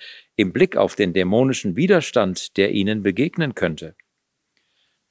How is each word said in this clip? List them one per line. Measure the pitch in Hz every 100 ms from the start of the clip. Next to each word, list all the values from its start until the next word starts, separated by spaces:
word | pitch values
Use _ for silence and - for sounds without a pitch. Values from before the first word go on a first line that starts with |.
| - - _ -
im | 95
Blick | 131 185 -
auf | 98 -
den | 95
dämonischen | 90 90 110 135 127 104 87
Widerstand, | 185 180 - 123 95 90 - -
der | 98
ihnen | 101 98 110
begegnen | 98 92 160 - 147 -
könnte. | 87 76 80 _ _ _ _ _ _ _ _ _ _ _ _